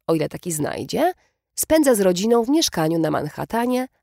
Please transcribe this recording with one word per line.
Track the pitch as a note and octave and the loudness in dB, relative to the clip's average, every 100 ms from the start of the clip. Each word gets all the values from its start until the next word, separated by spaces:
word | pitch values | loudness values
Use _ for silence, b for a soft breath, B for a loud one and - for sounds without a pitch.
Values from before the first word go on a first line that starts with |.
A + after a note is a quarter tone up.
| - | -2
o | |
ile | E3 D3 | -2 -2
taki | - F3 | -6 -8
znajdzie, | D#3 C#3+ - B2+ G3 E4+ F4+ _ _ _ - | -4 -4 -6 -6 -2 -2 -2 _ _ _ -8
spędza | - D#4 C#4 | 0 4 4
z | A3 | 4
rodziną | F#3+ F3+ A3 A#3 | 4 2 2 2
w | A3+ | 2
mieszkaniu | D#4 - - D#3+ E3 | 0 0 0 0 0
na | D#3 | 0
Manhattanie | C#3 D3 - C#3 A3+ A#3+ B3+ B3+ _ | -2 -4 -8 -6 -4 -2 -2 -4 _